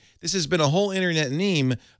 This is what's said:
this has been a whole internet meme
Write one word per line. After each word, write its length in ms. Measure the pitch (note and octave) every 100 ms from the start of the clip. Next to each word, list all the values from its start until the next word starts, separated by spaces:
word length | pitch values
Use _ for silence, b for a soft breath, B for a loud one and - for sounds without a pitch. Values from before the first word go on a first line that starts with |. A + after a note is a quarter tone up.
| b b
this 120 | E3
has 140 | F#3 C#3+
been 140 | F3
a 80 | D3
whole 220 | E3+ G3+
internet 400 | F#3+ F3+ D#3+ C#3
meme 440 | D3 G3+ E3 C3 A#2+ b